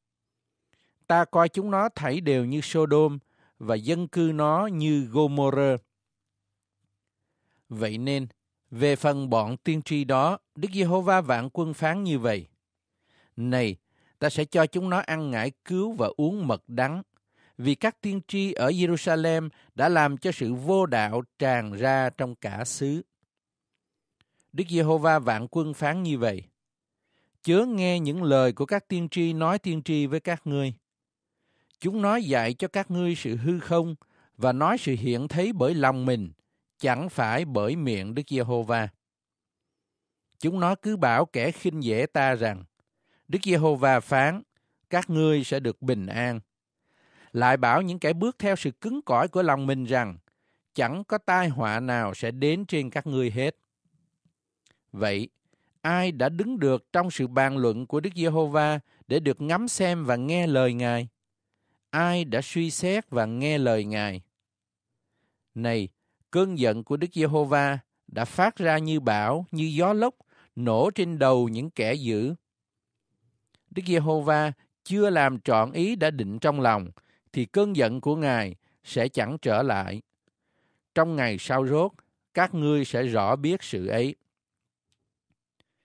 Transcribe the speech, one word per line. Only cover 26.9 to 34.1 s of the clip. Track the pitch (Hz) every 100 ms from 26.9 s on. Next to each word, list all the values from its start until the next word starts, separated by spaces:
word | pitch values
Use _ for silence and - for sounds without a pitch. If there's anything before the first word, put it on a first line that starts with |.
| _ _ _ _ _
Chớ | - 180 247
nghe | 208 180 175
những | 147 165
lời | 165 135 127
của | 104 139
các | 202 -
tiên | 180 165
tri | 180 165
nói | 160 160 202
tiên | 190 160
tri | 147 151 139
với | 156
các | 180 170 156
ngươi. | 143 135 117 _ _ _ _ _ _ _ _ _ _
Chúng | 180 214
nó | 202 226
dạy | 185 131 113
cho | 123 185
các | 196 196
ngươi | 180 175
sự | 170 123 113
hư | 135 175
không | - 170 165 156 _